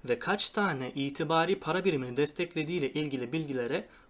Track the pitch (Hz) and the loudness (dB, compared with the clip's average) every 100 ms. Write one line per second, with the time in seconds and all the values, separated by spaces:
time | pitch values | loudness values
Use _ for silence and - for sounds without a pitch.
0 | 127 120 - 208 - - 202 139 127 139 | -4 -2 0 4 4 4 0 0 -4 -4
1 | 139 143 156 160 170 190 160 170 180 147 | -4 -2 2 2 2 0 0 0 2 2
2 | 127 123 147 - 175 160 151 175 127 151 | 0 2 2 2 -2 -4 -2 -2 -2 -2
3 | 151 135 120 160 147 131 120 165 - - | -2 -4 -4 -4 -2 -4 -2 -4 -6 -16